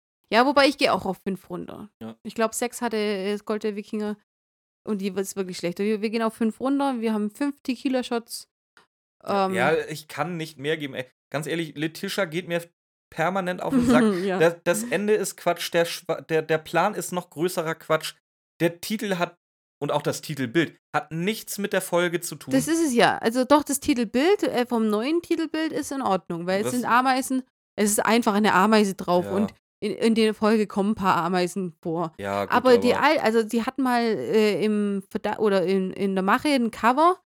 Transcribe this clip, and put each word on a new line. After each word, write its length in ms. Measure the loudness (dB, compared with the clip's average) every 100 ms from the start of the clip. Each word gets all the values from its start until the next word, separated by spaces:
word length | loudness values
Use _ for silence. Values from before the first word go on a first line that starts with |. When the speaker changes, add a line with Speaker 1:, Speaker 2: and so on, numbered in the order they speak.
| _ _ _
Speaker 1:
ja, 120 | 2
wobei 240 | 4 4 4
ich 80 | 2
geh 140 | 0
auch 160 | 0 -2
auf 120 | -6 -6
fünf 220 | -8 -10
runter. 420 | -12 -12 -14 -18 _
Speaker 2:
Ja. 120 | -16 -14
Speaker 1:
Ich 100 | -12
glaub, 180 | -2 -2
sechs 280 | -2 -6 -4
hatte, 140 | -4 -2
äh, 400 | -2 -2 -4 -4
Gold 200 | -4 -4
der 100 | -4
Wikinger. 420 | -6 -8 -6 -6 -8 _ _ _ _ _ _ -6
Und 120 | -4
die 80 | -4
ist 280 | -4 -6 -6
wirklich 200 | -8 -4
schlecht. 200 | -6 -2
Wir, 220 | -2 -2
wir 80 | -2
gehen 120 | -2
auf 120 | -2
fünf 260 | -2 -4 -2
runter. 400 | -2 0 0 -2
Wir 120 | -2
haben 160 | -2 -4
fünf 300 | -4 -4 -4
Tequila-Shots. 880 | -8 -6 -2 -2 -2 -6 -6 -14 -14 _ _ _ _ _ _ _
Ähm, 280 | -4 0 2
Speaker 2:
Ja, 200 | 2 2 2
ich 320 | -2 -10 -12
kann 280 | -6 -6 -4
nicht 220 | -8 -8
mehr 180 | -6 -4
geben. 180 | -6
Ey, 160 | -10 -12 _ _
ganz 140 | -8 -4
ehrlich, 300 | -6 -6 -6
Letitia 480 | -6 -6 -8 -4 -4
geht 220 | -6 -4
mir 140 | -6 -6 _ _ _ _
permanent 520 | -4 -2 0 -4 -4
auf 100 | 0
den 140 | 2 4
Sack. 160 | 4
Speaker 1:
<laughs> 200 | 4 2
Ja. 140 | -2 2
Speaker 2:
Das, 180 | 2 2
das 180 | -2 -2
Ende 300 | -2 -4 0
ist 220 | 0 0 -2
Quatsch, 360 | -2 -2 0
der 140 | 0 0
Schwa-, 340 | -2 -6 -8
der, 220 | -2 -2
der 160 | 0 -2
Plan 360 | 0 0 0
ist 180 | -2 -6
noch 180 | -6 -8
größerer 440 | -4 -2 -2 -4
Quatsch. 400 | -6 -2 -2 -2 -12 _ _ _ _
Der 200 | -2 -2
Titel 340 | -6 -6 -4 -2
hat 220 | -2 -6 _ _ _ _
und 120 | -2
auch 100 | 0
das 180 | 0 -4
Titelbild 560 | -6 -6 -2 0 0 -4 _
hat 180 | -6 -6
nichts 460 | -4 -4 -4 -8 -8
mit 140 | -2
der 80 | -2
Folge 380 | 0 0 0 -2
zu 140 | -6 -10
tun. 160 | -2
Speaker 1:
Das 140 | 0 2
ist 120 | 0
es 100 | 2
ja. 240 | 4 4 4
Also 260 | 0 0
doch, 180 | 4 4
das 180 | 4 -4
Titelbild, 600 | 0 0 0 2 2 2
äh, 240 | 2 -2 0
vom 220 | 0 0
neuen 340 | 0 0 -2
Titelbild 500 | 0 -2 -2 -4 -4
ist 200 | -4 -6
in 100 | -4
Ordnung, 440 | -2 -2 -2 -6 -2
weil 140 | -2
es 60 | 0
Speaker 2:
Was? 60 |
Speaker 1:
sind 120 | -2
Ameisen, 580 | 2 2 2 0 -2 -4 -6 _ _ -2
es 140 | 0
ist 140 | 2
einfach 300 | 2 4 4
eine 200 | 2 4
Ameise 400 | 4 6 4 4
drauf 300 | 0 0 0 2
Speaker 2:
Ja. 60 |
Speaker 1:
und 220 | -2 -2 -4 _ _
in, 120 | -8
in 220 | 0 2 4
der 180 | 2
Folge 320 | 2 2 2 2
kommen 240 | 0 0
ein 40 | 0
paar 200 | 2 2
Ameisen 560 | 2 0 0 -2 -8 -8
vor. 300 | -6 -4 -4 -6
Speaker 2:
Ja, 260 | -4 -2 2
gut, 60 |
Speaker 1:
Aber 260 | 2 6 6
die 160 | 4
Speaker 2:
aber 100 | 2
Speaker 1:
al-, 140 | 2 2
also 240 | 2 2
die 180 | 0 -2
hatten 180 | -4 -2
mal, 200 | 0 0
äh, 600 | 0 -2 0 2 2 2
im 400 | 0 0 0 -4 -6
Verda-, 280 | -6 -4 0
oder 260 | 2 4
in, 280 | 4 2 0
in 240 | -2 -2 0
der 80 |
Mache 240 | 2 2 2
ein 240 | 2 0
Cover 480 | 2 2 4 4 2 _